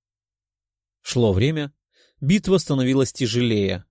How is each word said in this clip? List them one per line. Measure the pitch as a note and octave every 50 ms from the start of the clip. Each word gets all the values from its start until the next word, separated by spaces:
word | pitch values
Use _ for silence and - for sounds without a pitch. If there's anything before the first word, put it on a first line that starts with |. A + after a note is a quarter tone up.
| _ _ _ _ _ _ _ _ _ _ _ _ _ _ _ _ _ _ _ _
Шло | _ - - B2+ A#2+ G#2+ F#2+
время, | F#2 A#2 D3 D#3+ D#3 D3 C#3+ - _ _ _ _ _ _ _ _ _
битва | C#3 C3+ G3 G#3+ - F#3 F#3+
становилась | F3+ - - C#3+ C3+ B2+ B2+ C3 C#3 C3 - -
тяжелее | - C3 A2 G#2 B2 B2 A#2+ A2 G#2 G2+ F#2+ F#2 F2+ - _